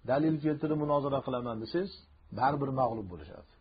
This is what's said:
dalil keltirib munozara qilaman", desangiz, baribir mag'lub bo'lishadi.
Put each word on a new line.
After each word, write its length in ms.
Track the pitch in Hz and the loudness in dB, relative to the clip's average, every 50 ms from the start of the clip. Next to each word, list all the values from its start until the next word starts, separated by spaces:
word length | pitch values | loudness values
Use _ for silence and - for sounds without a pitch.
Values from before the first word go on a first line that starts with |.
| - | 0
dalil 320 | 117 127 147 156 160 160 151 | 2 2 4 4 4 2 2
keltirib 380 | 143 156 151 143 - 147 156 151 | 2 0 0 0 0 0 2 0
munozara 420 | 147 147 147 143 135 143 139 131 | 2 2 2 2 2 2 0 0
qilaman", 360 | - 135 127 123 120 120 117 110 | -2 -2 -4 -2 -2 -4 -4 -6
desangiz, 340 | 113 113 - 170 196 185 - - - _ - - - - | -6 -2 -2 -2 -2 -2 -8 -16 -20 _ -20 -20 -18 -12
baribir 380 | - 110 123 139 147 143 139 135 | -2 2 2 2 2 2 0 0
mag'lub 360 | 131 131 127 117 117 113 101 92 | 2 2 2 2 2 -2 -6 -8
bo'lishadi. 420 | 87 80 76 80 - - - _ - _ | -10 -12 -12 -14 -16 -18 -18 _ -20 _